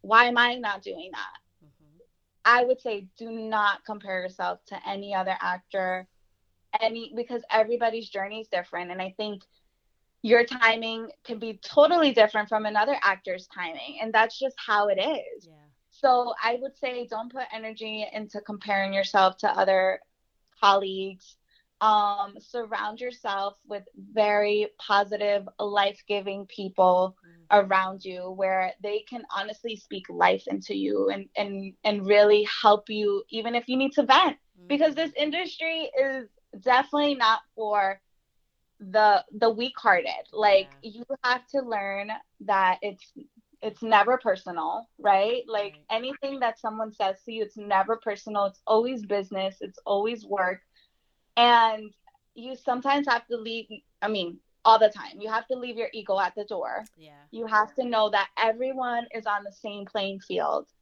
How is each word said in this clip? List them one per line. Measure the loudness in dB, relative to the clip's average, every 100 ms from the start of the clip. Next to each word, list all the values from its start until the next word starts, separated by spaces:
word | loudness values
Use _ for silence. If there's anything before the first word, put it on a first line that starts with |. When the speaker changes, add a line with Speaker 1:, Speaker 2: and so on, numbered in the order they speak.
Speaker 1:
Why | 4 4 6
am | 4
I | 2 0
not | -6 -8
doing | -10 -14 -12
that?" | -12 -12 -14 _ _
Speaker 2:
Mm-hmm. | _ _ _ _ _ _ _ _
Speaker 1:
I | 4 4
would | 4 0
say | -2 -8 -10 _
do | -12
not | -10 -4 0 0 0
compare | -8 -12 -6 -6
yourself | -6 -6 -6 -6 _
to | -14 -10
any | -10 -6
other | -6 -4 -4
actor, | -4 -6 _ -6 -4 -4 -8 _ _ _ _ _ _ -2
any, | -2 -4 -10 -8
because | -6 -8 -2
everybody's | 0 2 0 -2 -2 -8
journey | -8 -8 -10
is | -6
different. | -6 -4 -8 -8
And | -8
I | -10 -8
think | -8 -10 _ _ _ _ _ _ _ _
your | 4 4
timing | 4 2 2 2 -4 -8 -10 -16
can | -12 -10
be | -10 -10
totally | 0 6 6 6 4
different | 6 4 4 -2
from | -2 0
another | 0 0 0
actor's | 0 -2 -6 -10 -10
timing. | -12 -10 -10 -12 -8
And | 0
that's | 2 2 0
just | -8 -8
how | -2 0 2
it | 0
is. | -2 -4 -8 -16 _
Speaker 2:
Yeah. | _ _ _ _
Speaker 1:
So | _ 2 4 2 -2
I | -2 -2
would | -6 _
say | -8 -6 -8
don't | -8 -10
put | -10 -10
energy | -10 -12 -12 -10 -8 -8
into | -10 -10 -12
comparing | -10 -12 -2 0 0
yourself | -2 2 4 4 4
to | -2
other | 2 4 4 2 0 _ _ _ _ _ _
colleagues. | 4 4 2 -6 -8 -10 -20 _ _ _ _ _
Um, | 2 4 2 -2 -8 -10
surround | _ -10 -8 -6 -8 -8
yourself | -12 -10 -8 -4 -6 -8 _
with | -12 -12 -20 -8
very | 0 2 4 2 2 -2 _
positive, | 2 2 2 -2 0 -2 -4 _
life-giving | -2 0 0 -2 _ -4 -4 -8 -12
people | -10 -8 4 6 6 2 -4
Speaker 2:
Mm-hmm. | _ _ _
Speaker 1:
around | 4 6 2 0 -6
you | -12 -10 -10
where | -4 0 0 -2 -4
they | -6 -6 -6
can | -16 -10 -8
honestly | -8 -8 -10 -10
speak | _ -14 -12
life | 2 2 2 -2
into | -8 -6
you | -4 -2 0 0
and, | -2 -8 -6
and, | -6 -6 -12 -6
and | -2 -2 4
really | 6 8 6 4 2
help | 4 4 2
you, | -2 -2 -2 -4
even | -8 -4
if | -4 -2
you | 0
need | 0
to | 0
vent. | 4 6 4 0 _ _ -4
Because | 2 2
Speaker 2:
Mm-hmm. | 0
Speaker 1:
this | -6 -2
industry | -4 -2 -6 -6 -6 -4 -4 -2
is | -2 -2 -10 _ _ -8
definitely | 2 2 2 0 0
not | 2 2 2 _
for | -8 -2 0 0 -2 _ _ _ _ _ _ _ _
the, | -2 4 6 4 0 0
the | 0
weak-hearted. | 2 -4 -2 2 2 2 -8 -10
Like, | 0 4 4 2
Speaker 2:
Yeah. | -14
Speaker 1:
you | -18 -18 -12 -6
have | -2 -2 _
to | -6
learn | -4 -6 -4 -8 -8 -10 -14 _
that | -2 2 2 0
it's, | -4 -10 -20 -20 -20 _ _ _
it's | -12 -8
never | 2 4 4 2
personal, | 0 -4 -4 -6 -4 -6 -10 _
right? | 2 4 2 -2 -4
Like, | -6 -6
Speaker 2:
Right. | -10 _
Speaker 1:
anything | -6 -6 -8 -8 -2
that | -4 -4
someone | -8 -6 -8
says | -2 -4 -4
to | -10
you, | -8
it's | -8 -8
never | 0 0 2 -2
personal. | -4 -8 -6 -2 -2
It's | -4 0
always | 2 2 -4
business. | -4 -4 -4 -6 -6 -6
It's | -16 -14 -2
always | -2 -2 -6 -8
work. | -4 -2 -4 _ _ _ _ _ _ _ 4
And | 6 6 4 0 -10 _ _ _ _
you | -18 -14 -8
sometimes | -4 -2 2 2 2
have | -2 -2
to | -8
leave, | -6 -10 -10 -18 _ _
I | -4
mean, | -2 -4 -10 _ _
all | 4 6
the | 6
time, | 2 -16 -12
you | -6
have | -6 -4
to | -8
leave | -8 -8
your | -8
ego | -8 -4 -2
at | -2
the | -4
door. | -8 -6 -6 -8 -10 _
Speaker 2:
Yeah. | -20 -20 _
Speaker 1:
You | -12 0
have | 2 2
to | -2
know | -2 0 2
that | 2 -2 0
everyone | 0 0 -4 -4 -4 -4 -6
is | -10 -6
on | -6
the | -6
same | -14 -14 -12 -8
playing | -6 -6 -8
field. | -6 -4 -2 -2 -6 _